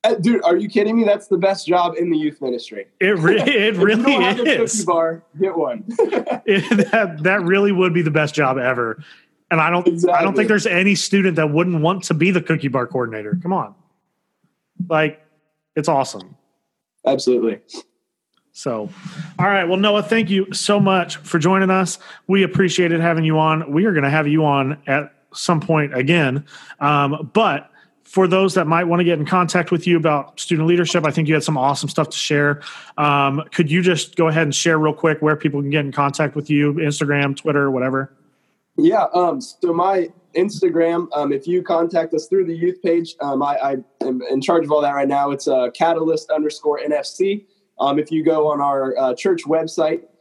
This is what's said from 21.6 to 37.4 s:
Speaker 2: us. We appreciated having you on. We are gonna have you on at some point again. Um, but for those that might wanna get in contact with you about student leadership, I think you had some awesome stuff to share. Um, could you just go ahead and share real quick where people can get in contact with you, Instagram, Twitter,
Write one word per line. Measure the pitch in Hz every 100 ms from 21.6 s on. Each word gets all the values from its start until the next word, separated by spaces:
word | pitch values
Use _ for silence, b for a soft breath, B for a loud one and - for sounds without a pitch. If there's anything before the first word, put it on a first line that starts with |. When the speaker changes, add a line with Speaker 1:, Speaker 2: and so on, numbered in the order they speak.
| 190
Speaker 2:
us. | 185 180 - B B -
We | 190
appreciated | 180 185 185 - 175 165
having | 170 165
you | 156 156
on. | 156 156 156
We | 147 214
are |
gonna | 170 139
have | 156 147
you | 156
on | 151 139 135 147 -
at | 139 147 _ _
some | - - 165
point | - 156 143 131
again. | 135 170 139 131 151 B B B
Um, | 143 147 143 151 156
but | 208 214 139 - b b _
for | _ - 185
those | 190 190
that | 180 156
might | 165
wanna | 175 170
get | 175 160
in |
contact | 147 185 175 180 170
with | 170 180
you | 170
about | 160 147 135 -
student | - 165 160
leadership, | 175 165 175 175
I |
think | 175 156
you |
had | 156
some | 147 151
awesome | 131 139 147
stuff | - 151
to | -
share. | - 147 143 147 B B B -
Um, | 147 143 139 139 -
could | - 156
you | 170
just | 180 170 - -
go | 160
ahead | 156
and | 156
share | 143 170 160
real | 156
quick | 151 165 156
where | 151
people | 151 156 139
can | 139
get | 151 143
in |
contact | 131 143 139 151 151
with | 147
you, | 147 147
Instagram, | 147 160 143 147 143 139
Twitter, | 139